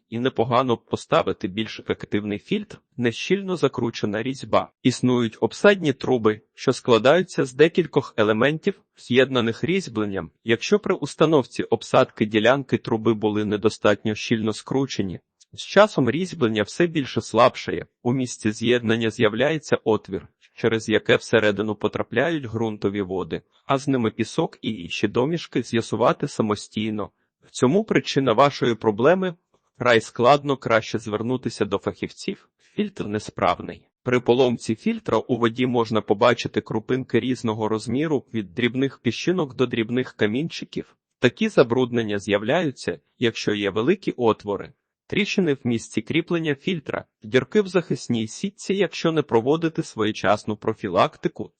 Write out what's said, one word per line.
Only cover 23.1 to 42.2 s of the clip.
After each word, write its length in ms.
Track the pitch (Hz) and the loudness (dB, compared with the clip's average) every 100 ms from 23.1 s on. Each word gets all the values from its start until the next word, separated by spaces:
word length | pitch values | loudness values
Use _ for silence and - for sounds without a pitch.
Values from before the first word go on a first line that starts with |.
| 92 85 90 - _ - | -4 -4 -8 -10 _ -4
а 120 | 135 | -4
з 100 | 135 | 0
ними 240 | 135 110 | 0 0
пісок 460 | - 110 - 165 - | -2 -4 -2 -4 -4
і 100 | - | -8
інші 360 | 110 85 - 104 | -8 -8 -4 -2
домішки. 560 | 98 131 165 - 127 | 0 0 -2 -4 -6
З'ясувати 640 | 120 117 - 110 123 165 - | -2 -4 -2 0 0 0 -6
самостійно, 840 | - 110 104 - - 110 107 95 _ _ _ _ | -4 -2 -2 -4 -6 -4 -6 -8 _ _ _ _
в 40 | |
цьому 320 | - 127 175 | 0 2 2
причина 500 | 220 175 - - 135 | 2 0 0 -2 0
вашої 420 | 107 143 - 135 113 | 4 4 2 -2 0
проблеми. 600 | 113 104 127 185 185 175 _ _ _ _ | -2 2 2 2 0 -8 _ _ _ _
Вкрай 260 | 123 117 | 4 4
складно, 560 | - - 120 143 143 135 | 2 2 4 4 2 -4
краще 420 | - 113 - 110 | 2 0 2 -6
звернутися 680 | 113 104 113 127 127 - 104 | -4 -6 -2 -4 -4 -4 -2
до 120 | 98 | -2
фахівців. 720 | - - 90 - - 196 _ _ _ - | -4 -6 -10 -8 -10 -10 _ _ _ -6
Фільтр 300 | 208 - 104 | -6 -4 -6
несправний. 840 | 104 - - 92 90 85 82 _ _ | -6 -6 -2 0 0 -6 -14 _ _
При 160 | - 123 | -2 0
поломці 560 | 120 120 127 117 - 110 | 2 4 4 0 -4 -4
фільтра 420 | - 226 - 113 | -4 -4 -2 -2
у 200 | - 120 | 0 0
воді 300 | 117 117 127 | 0 0 -2
можна 340 | 120 113 113 | 0 0 -2
побачити 600 | - 104 123 120 - - | 0 2 4 2 -2 -6
крупинки 580 | - 113 - 127 127 117 | -4 -8 -4 -4 0 -2
різного 480 | 120 127 117 110 107 | -2 -4 -4 -2 -2
розміру, 580 | 110 107 120 160 143 - | -4 -4 -4 -2 -2 -4
від 200 | 113 95 | -8 -8
дрібних 460 | 87 120 127 135 - | -2 -2 0 -4 -2
піщинок 560 | 127 110 - 180 151 117 | -4 -2 -2 -2 -2 -2
до 100 | 123 | -2
дрібних 480 | 120 110 123 127 | 0 -2 -2 -4
камінчиків. 840 | - 107 117 165 - - - - _ _ _ | -2 -2 0 -4 -8 -10 -10 -12 _ _ _
Такі 300 | 123 - 220 | 0 2 -2
забруднення 720 | - 123 117 127 120 110 | 2 2 2 0 -2 -2
з'являються, 800 | 101 | -4